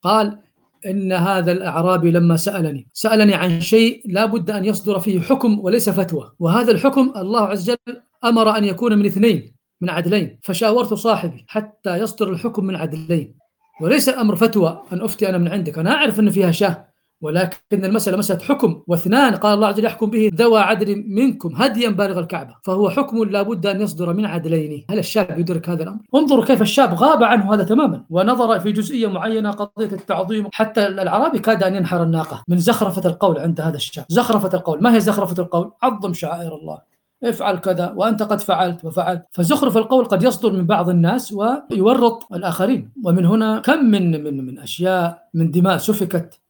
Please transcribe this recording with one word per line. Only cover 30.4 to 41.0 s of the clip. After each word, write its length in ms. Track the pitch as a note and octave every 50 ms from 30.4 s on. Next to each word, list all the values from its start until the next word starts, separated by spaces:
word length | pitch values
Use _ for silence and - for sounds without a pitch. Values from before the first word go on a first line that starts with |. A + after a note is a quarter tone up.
| G#3 G3+ -
حتى 340 | - A3 G#3+ G#3+ A3+ G3+
الأعرابي 520 | G3 F#3+ G3 F#3+ F3 D#3+ G#3 C4 E4 E4 B3
كاد 240 | - A3 A3+ F#3+ F#3+
أن 120 | F#3+ F#3
ينحر 280 | G3 F3+ E3 F3+ F3 E3+
الناقة 400 | E3 E3 D#3+ D#3+ - C#3+ - - -
من 80 | E3+ F3+
زخرفة 500 | E3+ F3 A#3 - A3 F#3+ E3+ F#3 F#3 F3+
القول 300 | E3 - - G3 E3 C#3+
عند 220 | C#3+ E3 D#3+ -
هذا 160 | D#3 E3 D#3+
الشاب. 280 | D3 - - - D3 C3+ _
زخرفة 420 | E3 A#3+ A#3 - A3+ G#3 G3+ F#3 -
القول، 280 | F3 F3+ - D#3 D3+ F3+
ما 120 | B3 A#3
هي 60 | A3+
زخرفة 420 | F#3+ F#3+ G#3 G#3 G3 E3+ F3 F3 F3
القول؟ 300 | E3+ - E3+ F3+ G#3+ _ _ -
"عظم 300 | B3+ B3 G3 F#3+ G3 F3
شعائر 420 | - - D3+ E3 E3+ F3 E3 D#3
الله، 240 | D3 D#3 D#3 D3+ D#3 _ _ _ _ _ _ _ _ -
افعل 320 | A#3 A#3 - - G3+ F#3+
كذا، 360 | F3 - F#3+ F#3 E3+ F3 F3+ -
وأنت 260 | - F#3+ A3+ A3+ - G#3+
قد 180 | G3+ G#3+ G3
فعلت 440 | - - F#3+ D#3+ F#3 F3+ F3 E3+ -
وفعلت." 380 | D#3+ D#3+ F#3 E3 E3 F#3 F3 F3 _ -
فزخرف 440 | - F3 E3 D4+ C#4+ C#4+ B3+ F3+
القول 280 | A3+ A3 A3 C4 C4 A#3+
قد 180 | B3 - F#3 F3+
يصدر 300 | B3+ B3 - - A3+ F#3+
من 140 | F#3 F3+
بعض 220 | E3 D#3+ D#3 F3 E3+
الناس 440 | F3+ F3